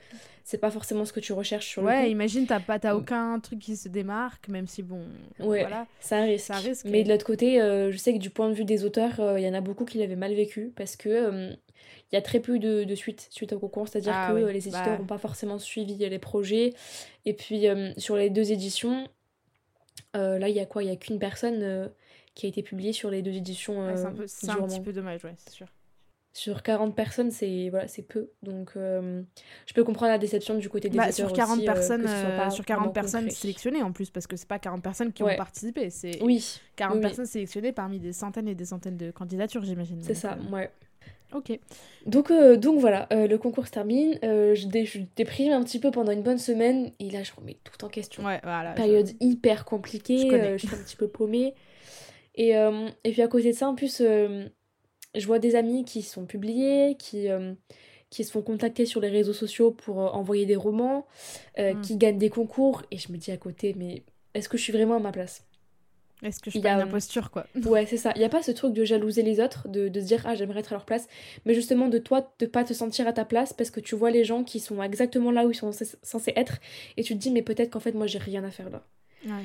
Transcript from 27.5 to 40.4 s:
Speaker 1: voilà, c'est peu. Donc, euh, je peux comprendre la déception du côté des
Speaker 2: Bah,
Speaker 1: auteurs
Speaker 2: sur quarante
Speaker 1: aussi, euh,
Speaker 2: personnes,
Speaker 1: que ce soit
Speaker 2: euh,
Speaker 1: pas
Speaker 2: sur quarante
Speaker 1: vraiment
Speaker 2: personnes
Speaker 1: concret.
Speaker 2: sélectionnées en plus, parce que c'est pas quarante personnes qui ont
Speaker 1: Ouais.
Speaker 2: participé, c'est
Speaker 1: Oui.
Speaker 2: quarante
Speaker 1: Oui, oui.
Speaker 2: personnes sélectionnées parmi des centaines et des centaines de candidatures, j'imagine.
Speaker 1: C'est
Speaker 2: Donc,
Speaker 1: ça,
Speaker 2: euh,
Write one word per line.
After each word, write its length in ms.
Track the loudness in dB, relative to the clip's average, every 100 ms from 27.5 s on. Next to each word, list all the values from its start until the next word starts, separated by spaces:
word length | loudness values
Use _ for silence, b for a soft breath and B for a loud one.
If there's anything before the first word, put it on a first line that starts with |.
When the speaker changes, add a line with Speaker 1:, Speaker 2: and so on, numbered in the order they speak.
| -4 -2
Speaker 1:
voilà, 160 | -4 -4
c'est 160 | -10
peu. 260 | -10 -8 -8 _
Donc, 300 | -12 -12 -10 -8
euh, 480 | -4 -2 -2 -6 -10 -16 B B B
je 80 |
peux 100 | 2
comprendre 280 | 2 4 2
la 80 | 2
déception 340 | 2 -2 -2 -4
du 140 | -2
côté 180 | -4 0
des 80 | 2
Speaker 2:
Bah, 80 | 2
Speaker 1:
auteurs 80 | 2
Speaker 2:
sur 180 | 0
quarante 240 | 2 2 2
Speaker 1:
aussi, 100 | 2
euh, 60 |
Speaker 2:
personnes, 280 | 2 2 0
Speaker 1:
que 40 | 0
ce 60 | 0
soit 140 | 0
Speaker 2:
euh, 80 | 0
Speaker 1:
pas 120 | -2
Speaker 2:
sur 120 | -2
quarante 180 | -2 0
Speaker 1:
vraiment 100 | 0
Speaker 2:
personnes 280 | 0 -2 -2
Speaker 1:
concret. 120 | -4 -4
Speaker 2:
sélectionnées 460 | -6 -4 -2 -2
en 100 | -2
plus, 200 | -4 -8
parce 160 | -8 -10
que 80 | -10
c'est 100 | -8
pas 120 | -8
quarante 240 | -6 -8
personnes 280 | -6 -4 -4
qui 100 | 0
ont 20 | 0
Speaker 1:
Ouais. 100 | 0
Speaker 2:
participé, 540 | -4 -10 -8 -6 -6
c'est 320 | -6 -8 -2
Speaker 1:
Oui. 380 | 2 2 0 -12 -16 -6
Speaker 2:
quarante 220 | -2 0
Speaker 1:
Oui, 20 |
oui. 80 | 0
Speaker 2:
personnes 180 | -2 -8
sélectionnées 460 | -6 -8 -4 -4
parmi 280 | -4 -6 -8
des 140 | -8
centaines 340 | -8 -8 -6 -6
et 60 |
des 120 | -6 -8
centaines 320 | -10 -8 -8
de 120 | -10
candidatures, 540 | -10 -8 -4 -4 -4
j'imagine. 340 | -6 -6 -6 -6
Speaker 1:
C'est 60 | -4
Speaker 2:
Donc, 40 | -4
Speaker 1:
ça, 160 | -4
Speaker 2:
euh, 140 | -8